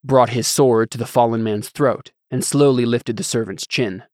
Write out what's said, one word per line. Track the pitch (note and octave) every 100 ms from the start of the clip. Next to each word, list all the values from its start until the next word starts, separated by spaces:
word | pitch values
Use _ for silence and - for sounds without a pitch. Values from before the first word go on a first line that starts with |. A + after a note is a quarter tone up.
brought | C3+ C3 A#2
his | B2+ -
sword | - C3 A2+ A2+
to | A2+
the | A2
fallen | B2 A#2 A2+
man's | A2 G#2 -
throat | - C3+ - - _ -
and | C3
slowly | - C#3+ C#3+ B2 A#2
lifted | A#2 - A2
the |
servant's | - A#2+ G#2 F2+ -
chin, | - A2 F#2 -